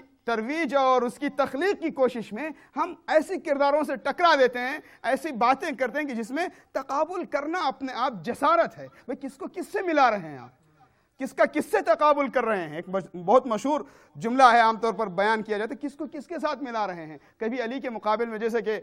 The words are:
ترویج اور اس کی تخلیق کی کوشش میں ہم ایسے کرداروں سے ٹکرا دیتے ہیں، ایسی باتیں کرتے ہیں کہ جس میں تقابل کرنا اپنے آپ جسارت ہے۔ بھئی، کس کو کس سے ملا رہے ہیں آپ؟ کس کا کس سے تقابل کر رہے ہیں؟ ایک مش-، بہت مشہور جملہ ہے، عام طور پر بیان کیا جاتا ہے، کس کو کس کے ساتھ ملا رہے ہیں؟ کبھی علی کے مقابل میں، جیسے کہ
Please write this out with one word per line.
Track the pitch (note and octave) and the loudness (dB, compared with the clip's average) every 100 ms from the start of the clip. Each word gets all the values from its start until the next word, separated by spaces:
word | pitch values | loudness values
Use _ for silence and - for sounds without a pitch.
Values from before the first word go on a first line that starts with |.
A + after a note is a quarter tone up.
| - _ | -12 _
ترویج | - A3+ A3 D#4 D4 | -4 -4 -2 -4 0
اور | C#4 C4 B3+ | 2 4 2
اس | A#3+ - | 0 -4
کی | C#4+ | -6
تخلیق | C#4+ C4 C4 F#4 - | -2 -2 0 -2 -2
کی | D#4+ | -4
کوشش | - B3+ A#3 F#3+ | 0 0 0 -10
میں | G#3 D#4 - - C4+ | -8 -10 -12 -12 -6
ہم | F4 D#4 - | -6 -6 0
ایسے | D4+ D#4 F4 | 0 0 -6
کرداروں | D#4+ C#4 C#4+ D4 | -4 0 2 2
سے | D4 C4 | -2 -4
ٹکرا | C#4+ - E4+ D4 | -6 0 2 4
دیتے | B3 B3 | 2 0
ہیں، | B3 D4+ - - | -6 -8 -12 -8
ایسی | A#3 C4 D#4+ | -4 -2 -4
باتیں | A#3+ A#3+ C4 E4 B3+ | 0 2 2 -2 -4
کرتے | B3+ C4+ | -4 -4
ہیں | D4 | -4
کہ | |
جس | A3+ A3 | -6 -6
میں | C#4 F4+ - _ | -4 -6 -8 _
تقابل | C#4+ C4+ C#4 D#4 F#4 | -10 -4 -2 -2 -4
کرنا | B3+ C#4+ D4 F4+ D4+ | -6 -4 -4 -2 -4
اپنے | C4 C4+ | -4 -8
آپ | A#3 C4+ G#3 | -4 -4 -4
جسارت | E3 A3+ C#4+ E4+ C#4 - | -8 -2 2 4 2 -4
ہے۔ | C3+ - - | -18 -18 -12
بھئی، | C#4 C4+ | -10 -10
کس | - | -12
کو | F4+ | -12
کس | - C4 | -12 -8
سے | G#4 | -4
ملا | F#4 D4+ B3+ | 0 4 4
رہے | G#3 | 2
ہیں | D#3 C#3 | -6 -14
آپ؟ | A#2+ _ _ _ _ _ _ _ | -18 _ _ _ _ _ _ _
کس | C4 | -10
کا | - | 0
کس | D#4 D4+ C#4+ | 0 2 0
سے | G#4 | 0
تقابل | F4 D#4+ D4+ C#4+ C#4 | 2 4 4 4 2
کر | B3 | 0
رہے | A#3 G3+ D#3+ | 0 -2 -4
ہیں؟ | D3+ | -8
ایک | F3+ | -4
مش-، | F#3+ - F3 | -6 -6 -8
بہت | F3 B3+ - | 4 4 4
مشہور | A3+ - D4 F#3+ - _ C#3+ | -2 0 -2 -4 -16 _ 4
جملہ | A3+ B3+ | 4 10
ہے، | B3+ A#3 | 10 10
عام | A3+ A3 | 6 4
طور | A3+ | -2
پر | G3 G#3 | -2 -4
بیان | F3 G#3 A3 | 0 0 0
کیا | G#3+ G3+ | -2 -4
جاتا | A3 | -4
ہے، | B3+ C#4+ | -6 -10
کس | |
کو | - D#4 | -10 -12
کس | D#4 A3+ | -10 -10
کے | E4 | -6
ساتھ | D4+ C#4 | -4 -6
ملا | C4+ A3+ G3+ | -6 -4 -4
رہے | F3 D#3 | -6 -12
ہیں؟ | D3 _ _ | -16 _ _
کبھی | A3 C4 | -6 -4
علی | A3+ C4 | -4 -6
کے | B3+ | -8
مقابل | A3 G#3+ G#3+ A#3 | -6 -2 0 -2
میں، | G#3+ | -4
جیسے | A3+ A3+ | -2 -2
کہ | G3+ G#3 | -2 -4